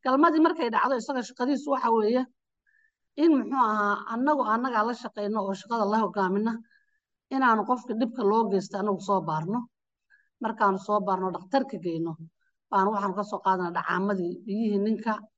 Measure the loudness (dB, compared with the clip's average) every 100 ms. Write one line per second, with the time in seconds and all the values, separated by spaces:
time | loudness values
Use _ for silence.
0 | 2 4 4 6 4 2 0 0 2 0
1 | -2 -6 -6 -4 -2 -2 -2 -2 2 2
2 | 4 2 -2 _ _ _ _ _ _ _
3 | _ 2 4 4 2 0 2 2 0 -2
4 | -4 -2 0 2 2 0 0 0 0 -2
5 | -8 -6 -4 -2 -2 -6 -4 -2 2 2
6 | 0 0 0 2 0 -4 -12 _ _ _
7 | _ _ _ 2 4 4 2 -2 -2 -2
8 | -2 0 2 2 2 0 -2 -4 -2 -2
9 | 0 -2 0 -4 -2 -4 -6 _ _ _
10 | _ _ _ _ -6 2 2 2 0 0
11 | 0 -2 -2 -6 -2 -2 -2 -6 -6 -4
12 | -6 -8 -14 _ _ _ _ 0 2 0
13 | -4 -4 -6 -4 0 0 -2 -4 -4 -2
14 | 0 -2 -4 -8 -8 -4 -2 0 0 -2
15 | -2 -6 -8